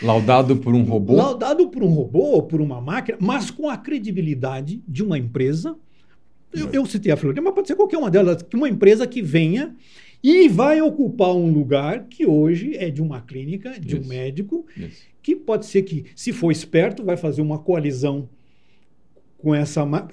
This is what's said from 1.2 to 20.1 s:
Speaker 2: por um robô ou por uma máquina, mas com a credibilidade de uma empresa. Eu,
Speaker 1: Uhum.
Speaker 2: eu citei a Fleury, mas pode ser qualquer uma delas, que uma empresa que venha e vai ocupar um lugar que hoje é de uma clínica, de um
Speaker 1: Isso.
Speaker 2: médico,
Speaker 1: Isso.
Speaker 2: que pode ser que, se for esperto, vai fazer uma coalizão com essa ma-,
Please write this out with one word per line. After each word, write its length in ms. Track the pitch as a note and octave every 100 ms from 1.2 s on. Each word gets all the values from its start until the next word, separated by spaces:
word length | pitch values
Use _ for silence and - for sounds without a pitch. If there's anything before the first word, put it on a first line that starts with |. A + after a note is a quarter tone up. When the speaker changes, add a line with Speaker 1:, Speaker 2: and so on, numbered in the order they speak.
| C4+ B3 A3+ D#4 F4+
Speaker 2:
por 120 | B3+
um 60 | F#3+
robô 320 | D#3 B2 C3+
ou 240 | C#4+ A3
por 180 | D#3 D#3+
uma 180 | D3 B2
máquina, 380 | B2 A3 - A3
mas 300 | F#3+ C4 G3
com 180 | - D4+
a 100 | A3
credibilidade 1040 | D4 D4 G#3 F3+ D#3+ C3 C3 C3 C#3+ A3+ -
de 140 | C3+
uma 160 | G#3 D3+
empresa. 580 | A#2+ A#2+ C3 D#3+ B3+ D#4+ - - - - - - -
Eu, 140 | D#4+ D#4
Speaker 1:
Uhum. 40 |
Speaker 2:
eu 140 | C4+ C4+
citei 260 | G#3+ -
a 60 | D3+
Fleury, 240 | C#3+ C3+
mas 120 | F4
pode 140 | F#4+ G4
ser 80 | F#4+
qualquer 220 | G4 E4
uma 120 | A#3+
delas, 320 | F3 F3+ E3+
que 140 | - A#3
uma 140 | C#4+
empresa 360 | F#3 G3 A3 B3
que 160 | B3
venha 540 | F3 D3+ D#3+ G#3 D4+ - - - - -
e 240 | B3+ F4+ E4+
vai 340 | F3+ C#4 D#4
ocupar 540 | D#4 - A#3+ - F3+ F3+
um 160 | E3+
lugar 540 | D3+ C#3 C#3 D3 A3+ -
que 180 | - C4+
hoje 500 | D3+ D#3 E3+ B3 -
é 140 | F3
de 120 | C#3+
uma 200 | D#3+ B2+
clínica, 560 | - B2+ C3+ G3 B3 B3+
de 160 | C3 C#3
um 40 |
Speaker 1:
Isso. 100 | C3
Speaker 2:
médico, 560 | B2+ B2+ C#3 G3+ E4+ E4 -
Speaker 1:
Isso. 240 | D#3+ - - -
Speaker 2:
que 140 | - F#4
pode 300 | - G#3+ G#3+
ser 160 | G3
que, 240 | F#3+ D3+ - -
se 160 | -
for 200 | - E3+
esperto, 520 | D#3+ - E3 G3 -
vai 140 | G3+ F3
fazer 240 | D#3+ C3+
uma 180 | D3+ D3+
coalizão 680 | D#3 F3+ D3 C3 C#3+ C#3 C3 - _ _ _ _ _ _ _ _ _ _
com 160 | D#3
essa 320 | D3 D3 - D3
ma-, 220 | D#3 G3